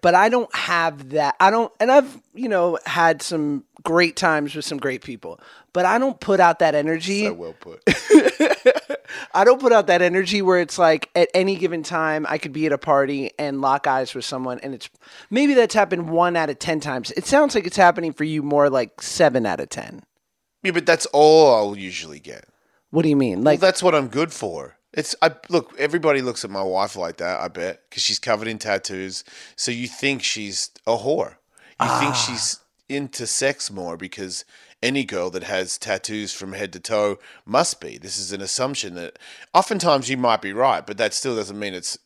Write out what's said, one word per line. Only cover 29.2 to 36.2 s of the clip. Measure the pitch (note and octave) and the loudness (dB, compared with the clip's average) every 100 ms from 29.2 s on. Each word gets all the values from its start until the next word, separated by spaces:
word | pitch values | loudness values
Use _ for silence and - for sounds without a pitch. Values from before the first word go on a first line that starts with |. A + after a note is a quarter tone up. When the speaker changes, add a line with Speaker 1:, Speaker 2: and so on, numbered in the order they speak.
| - - - - | -16 -20 -20 -10
Speaker 2:
So | - | -8
you | A#2+ B2 | -6 -8
think | - C#3 C3 | -4 -4 -2
she's | - A2 G2+ F#2 - _ - | -6 -6 -8 -8 -10 _ -4
a | A2+ | -2
whore. | B2+ D3+ E2+ _ _ _ _ - | -2 -4 -4 _ _ _ _ -4
You | B2 B2+ | -2 0
think | A#2+ B2+ | -2 -2
Speaker 1:
Ah. | A#2 | -4
Speaker 2:
she's | A#2 - - _ _ - | -4 -6 -8 _ _ -10
into | C#3 C3+ - A#2 | -8 -8 -10 -6
sex | - C3+ C3+ - | -2 -2 -2 -8
more | G2 F2 E2+ | -10 -10 -10
because | F#2 - F#2 E2+ - _ _ - | -14 -12 -12 -12 -16 _ _ -6
any | A#2+ C#3 A2 | -4 -2 -4
girl | F#2+ F2+ | -4 -6
that | F2+ | -6
has | F#2+ F#2+ F2+ - | -6 -6 -4 -8
tattoos | A2 F#2+ - G#2+ | -4 -6 -4 -10